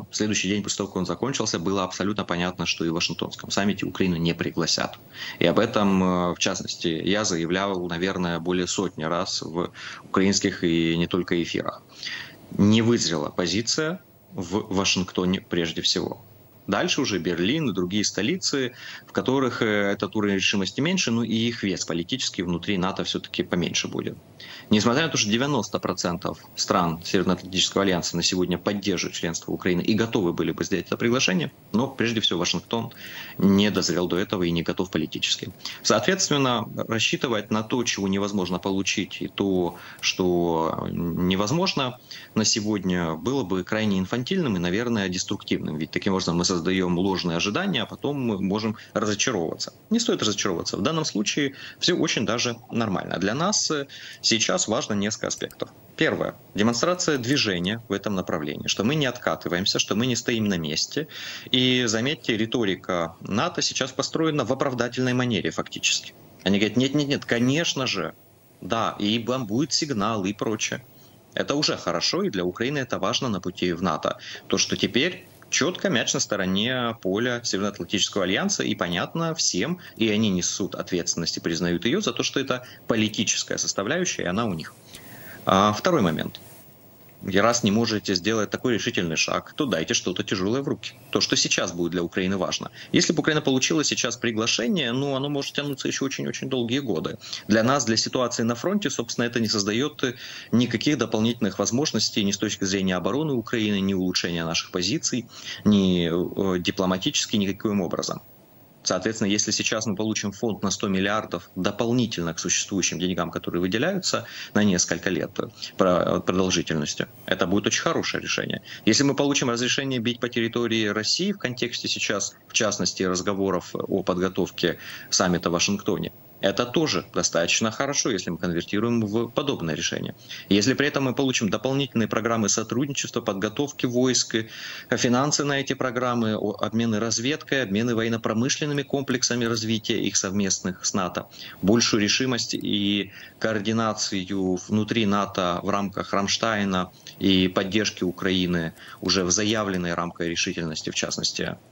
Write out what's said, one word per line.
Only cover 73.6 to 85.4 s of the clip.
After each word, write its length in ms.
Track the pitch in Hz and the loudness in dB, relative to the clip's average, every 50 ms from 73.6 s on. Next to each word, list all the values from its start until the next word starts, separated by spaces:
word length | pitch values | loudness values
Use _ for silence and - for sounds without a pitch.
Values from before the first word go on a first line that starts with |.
| 90 90 85 | 0 0 0
в 80 | 85 | 0
нато. 360 | 95 87 78 73 - - - - - - - - - - | 0 0 0 0 0 -2 -4 -4 -8 -14 -14 -14 -4 0
То, 100 | 95 95 | 0 2
что 180 | - - 98 | 2 0 0
теперь 500 | - - 92 95 117 143 185 185 - - - - - - - | 0 0 2 2 2 2 2 0 -4 -12 -20 -20 -20 -8 -4
четко 400 | - - 131 120 90 - - 202 | 0 0 2 0 0 0 0 0
мяч 240 | 170 110 - - - | 2 2 2 0 0
на 60 | 147 | 0
стороне 760 | - - 107 95 92 92 95 98 107 123 131 127 123 117 113 - | 0 0 0 0 0 2 2 2 0 0 0 0 0 -2 -2 -2
поля 400 | - 92 95 104 120 127 120 120 120 | -2 0 0 2 2 0 0 -2 -2
Североатлантического 800 | - - 92 101 104 101 - 90 - - 95 - - - 104 92 | -2 -2 0 0 -2 -2 -4 -4 -2 0 0 0 0 0 0 0
альянса, 400 | 90 98 127 170 196 - - 131 | 2 2 2 2 0 0 0 0
и 120 | - - | -2 0
понятно 580 | - - 85 87 90 123 - - 165 165 165 160 | -2 -2 -2 0 -2 -2 -2 -2 -2 -2 -2 -2
всем, 460 | - - - - 87 104 151 180 180 - - - - | -2 -2 0 0 0 0 0 -2 -4 -8 -12 -4 0
и 120 | 110 110 | 2 2
они 200 | 104 104 113 107 | 4 4 4 2
несут 460 | 92 90 85 - - - 101 82 - | 2 2 0 -2 -2 -2 -4 -4 -4
ответственность 640 | - 90 - 92 87 80 - - - 82 - - - | -6 -6 -2 -2 -2 0 -2 -2 -2 -2 -4 -4 -4
и 20 | |
признают 460 | - 82 85 78 90 87 87 85 - | -2 -2 -2 0 0 0 0 0 2
ее 160 | 113 147 208 | 0 0 0
за 100 | 214 127 | 0 0
то, 120 | 117 - 131 | 0 0 -2
что 160 | - - 143 | -2 -2 -2
это 240 | 131 135 127 123 - - - - - - | -2 -2 -2 -4 -6 -10 -18 -8 -2 0
политическая 680 | 117 110 107 107 - - 110 - - - - - - - | 2 2 2 2 2 0 0 0 0 -2 -2 -4 -4 -2
составляющая, 640 | - - - - 98 107 151 180 185 - - - 92 | -2 -2 -2 -2 -2 -2 0 0 0 -2 -2 -2 -2
и 60 | 87 | -2
она 160 | 87 107 120 | 0 0 0
у 80 | 110 90 | -2 -2
них. 200 | 80 - - - - - - - - - - - - - - - - | -4 -8 -10 -14 -18 -20 -20 -20 -20 -18 -18 -18 -18 -18 -18 -18 -6